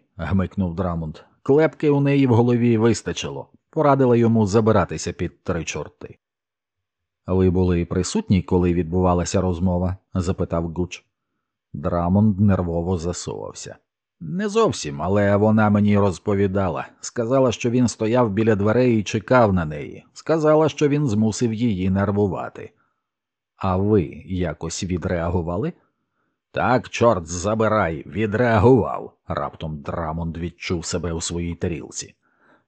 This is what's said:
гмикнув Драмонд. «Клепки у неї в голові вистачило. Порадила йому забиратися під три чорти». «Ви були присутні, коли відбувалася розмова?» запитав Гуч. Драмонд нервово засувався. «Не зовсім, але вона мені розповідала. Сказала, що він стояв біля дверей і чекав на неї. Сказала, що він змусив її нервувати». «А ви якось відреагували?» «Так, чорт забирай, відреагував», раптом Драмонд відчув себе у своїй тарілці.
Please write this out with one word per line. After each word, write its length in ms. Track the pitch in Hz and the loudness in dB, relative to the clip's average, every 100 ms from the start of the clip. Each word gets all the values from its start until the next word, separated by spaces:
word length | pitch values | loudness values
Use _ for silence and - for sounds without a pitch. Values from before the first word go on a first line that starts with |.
| _ - | _ -10
гмикнув 580 | 78 95 90 - 90 85 | -2 -2 -2 -2 -4 -2
Драмонд. 420 | 90 85 80 - - _ | -4 -4 -8 -12 -20 _
«Клепки 460 | - 143 156 - 151 | 0 2 2 0 0
у 120 | 143 | 2
неї 260 | 139 139 135 | 2 2 4
в 60 | |
голові 440 | 120 123 120 120 110 | 4 4 2 2 2
вистачило. 720 | 117 107 90 82 73 67 - _ _ | 2 0 -4 -8 -8 -12 -16 _ _
Порадила 460 | 156 147 135 127 117 | 0 2 4 4 4
йому 320 | 117 113 101 | 4 4 4
забиратися 680 | 110 110 104 82 80 90 | 4 4 2 2 -4 -8
під 300 | - 85 _ | -6 -8 _
три 200 | - 85 | -6 -6
чорти». 540 | 76 76 73 _ - - _ _ _ _ _ _ _ _ _ _ - | -6 -10 -12 _ -20 -20 _ _ _ _ _ _ _ _ _ _ -2
«Ви 220 | 92 92 | 2 4
були 360 | 90 90 87 85 | 4 2 0 0
присутні, 560 | 92 87 220 214 95 | -2 -2 -4 0 0
коли 320 | - 92 90 | 2 0 2
відбувалася 680 | 87 80 90 92 87 85 98 | 0 -2 0 2 2 0 -2
розмова?» 560 | 92 85 92 87 90 95 _ | -2 0 0 0 -2 -6 _
запитав 600 | 92 87 87 87 85 85 | -6 -4 -4 -2 -4 -4
Гуч. 320 | 80 87 - _ _ _ _ _ _ _ | -4 -6 -8 _ _ _ _ _ _ _
Драмонд 640 | 71 80 87 87 98 107 92 | -8 -4 -2 2 2 2 4
нервово 580 | 104 92 87 85 85 90 | 2 2 0 -2 -2 -4
засувався. 800 | 87 87 - 50 52 - - - _ _ _ - | -4 -6 -8 -10 -12 -14 -18 -20 _ _ _ -16
«Не 300 | 165 175 208 | -10 -6 -2
зовсім, 520 | 214 202 - - 71 | 2 2 0 -6 -6
але 340 | 85 101 101 101 | 0 2 4 4
вона 340 | 110 110 104 | 4 4 4
мені 280 | 104 104 104 | 4 4 4
розповідала. 920 | 101 82 104 98 101 98 92 67 - _ | 2 0 -4 0 0 0 -2 -4 -10 _
Сказала, 500 | - - 113 135 127 | -10 -6 -2 2 2
що 180 | - 123 | 0 -2
він 180 | 123 120 | 2 0
стояв 440 | - 110 123 117 | 0 0 2 2
біля 240 | 98 110 101 | 2 2 2
дверей 440 | 104 117 127 110 | 2 2 4 2
і 40 | |
чекав 500 | 98 113 - 127 110 | 0 -6 2 4 4
на 120 | 92 78 | 2 -2
неї. 400 | 73 - - _ | -8 -12 -16 _
Сказала, 560 | - - 160 151 156 143 | -14 -2 2 4 4 2
що 180 | - 147 | 2 0
він 200 | 147 143 | 2 0
змусив 460 | 104 110 - 120 | 2 0 0 -2
її 360 | 110 120 92 95 | 0 -2 0 0
нервувати». 840 | 95 101 101 104 131 - - - _ _ _ _ _ _ _ _ - | 0 0 2 0 -2 -8 -14 -20 _ _ _ _ _ _ _ _ -8
«А 220 | 95 92 | -4 0
ви 460 | 104 107 69 73 - | 2 2 0 -8 -8
якось 580 | 92 85 71 82 - | -4 -4 -6 -10 -8
відреагували?» 920 | 87 90 90 87 85 90 80 90 160 - _ _ _ _ _ _ _ | -6 -4 -2 -4 -2 -2 -4 -4 -6 -10 _ _ _ _ _ _ _
«Так, 360 | - 101 123 - | -4 0 0 -2
чорт 380 | - 117 90 80 | 0 2 2 -4
забирай, 760 | 90 101 110 110 107 85 78 - | -6 -4 -2 0 0 -2 -4 -8
відреагував», 1080 | 82 110 110 123 110 113 131 73 50 55 _ - | -6 -4 0 2 4 6 6 2 -6 -12 _ -8
раптом 540 | 87 71 - 80 76 | -6 -6 -8 -10 -10
Драмонд 560 | 69 87 80 82 82 78 | -8 -6 -6 -6 -6 -6
відчув 480 | 85 - - 87 - | -10 -10 -6 -6 -4
себе 280 | 87 85 | -6 -4
у 80 | 82 | -6
своїй 340 | - 85 87 85 | -6 -6 -6 -4
тарілці. 600 | 92 78 - - - _ _ _ _ _ | -6 -6 -10 -14 -16 _ _ _ _ _